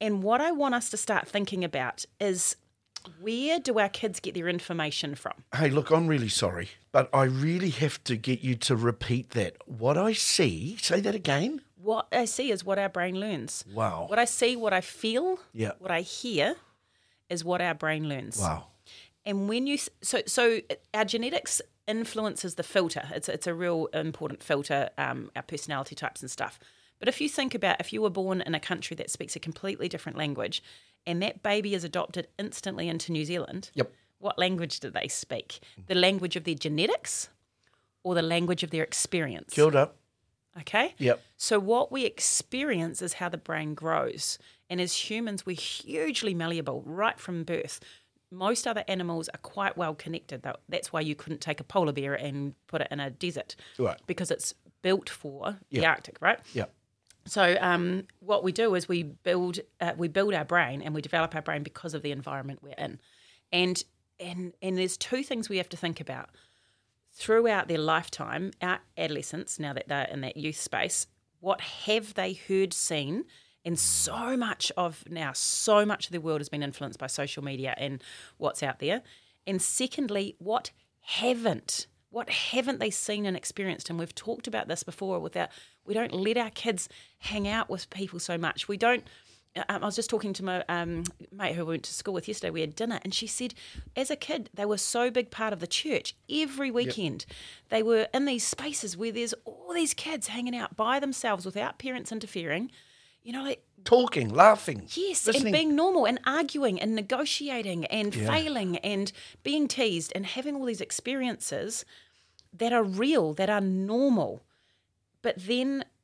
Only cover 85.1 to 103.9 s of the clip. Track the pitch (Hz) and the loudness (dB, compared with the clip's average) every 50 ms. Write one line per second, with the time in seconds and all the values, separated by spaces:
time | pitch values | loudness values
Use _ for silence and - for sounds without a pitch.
85.1 | 185 175 156 156 - 175 170 - - - - - _ _ _ - 208 220 240 233 | -2 -2 -2 -4 -2 -2 -2 -4 -4 -10 -20 -20 _ _ _ -4 -2 -2 -2 -2
86.1 | - 185 190 214 226 240 233 220 - - - 233 214 180 - - - - - - | -2 -2 0 0 2 0 0 -2 -4 -4 -2 -2 -2 -2 -4 -8 -12 -18 -20 -20
87.1 | _ _ - - 208 208 202 202 214 226 - - 190 180 - - - 190 196 185 | _ _ -10 -6 -4 -2 -2 0 0 0 -2 -2 -4 -6 -8 -8 -8 -8 -8 -6
88.1 | - 175 - - 175 165 170 160 - - - - 202 196 233 233 247 240 - - | -6 -6 -4 -4 -2 -2 -2 -2 -2 -2 -4 -4 0 4 4 6 6 4 0 -6
89.1 | - - - - - - _ _ - - - - - - - 208 180 226 226 - | -18 -20 -20 -20 -20 -20 _ _ -8 -6 -4 -2 -2 -2 -2 -2 0 0 0 0
90.1 | 240 208 214 202 190 - 190 185 185 180 - - 175 175 170 170 170 165 175 175 | 0 0 0 -2 -4 -4 -2 -2 -2 -2 -2 -2 -2 -2 -2 -2 -2 -4 -4 -4
91.1 | - - - - 190 196 196 - 165 170 165 160 165 160 - - - - - 202 | -6 -10 -18 -18 -10 -4 -4 -2 -2 -2 -2 -2 -2 -4 -4 -6 -8 -8 -6 -4
92.1 | 190 175 165 - - - - 170 160 165 160 156 151 - 220 233 226 - - 190 | -4 -4 -4 -4 -6 -4 -4 -4 -2 -2 -2 -2 -2 -2 -2 -2 -2 -4 -4 -4
93.1 | 190 - 226 214 - - 247 240 - - - - - - - - - 254 262 - | -4 -4 -4 -4 -4 -4 -4 -6 -8 -10 -18 -16 -16 -16 -16 -8 -4 -4 -2 -2
94.1 | 302 - - - - 285 208 - - - 202 208 208 196 - - - 233 240 254 | -2 -4 -4 -4 -4 -4 -6 -8 -6 -2 0 0 0 0 0 0 2 2 2 2
95.1 | 226 247 247 - - - 220 220 208 165 170 170 - - - 311 262 - - - | 2 0 0 0 -2 -4 -2 -2 -2 -2 -4 -2 -2 -2 0 0 0 0 0 -4
96.1 | - _ _ - - 302 311 277 269 269 277 262 226 240 247 127 - 220 185 160 | -8 _ _ -4 -2 0 0 0 -2 -2 -2 0 0 0 0 0 0 -2 -2 -2
97.1 | - - - - - - - - - - _ - - 226 220 226 226 220 220 - | -4 -4 -8 -12 -14 -16 -16 -18 -20 -20 _ 0 2 2 4 6 6 4 4 4
98.1 | - 269 285 285 254 233 - - - - 262 311 185 - 233 202 175 170 220 226 | 2 2 2 2 0 0 0 -2 -4 -4 -4 -4 -4 -4 -4 -6 -6 -4 -4 -4
99.1 | 202 233 233 233 - - - - - - - 359 339 349 330 - - - - 311 | -2 -2 -2 -4 -4 -6 -8 -12 -16 -14 -10 -4 0 0 2 2 0 -2 -4 -6
100.1 | 320 254 - - 214 240 240 247 247 240 226 - - - 220 226 262 277 277 277 | -4 -4 -4 -4 -4 -4 -4 -4 -4 -4 -6 -4 -2 0 2 2 2 2 2 0
101.1 | 254 - - 233 208 185 180 190 190 202 226 269 - - - 262 254 247 - - | -2 -2 0 0 0 0 -2 -4 -4 -4 -4 -4 -6 -6 -6 -6 -6 -6 -6 -6
102.1 | 226 220 226 - - 185 165 156 147 180 240 - - - - - _ - - _ | -8 -8 -8 -6 -6 -6 -2 -2 -2 -2 -2 -4 -8 -12 -20 -20 _ -20 -20 _
103.1 | _ _ - 233 240 269 269 277 262 - _ _ _ - 185 - | _ _ -12 -10 -8 -6 -4 -4 -6 -6 _ _ _ -14 2 6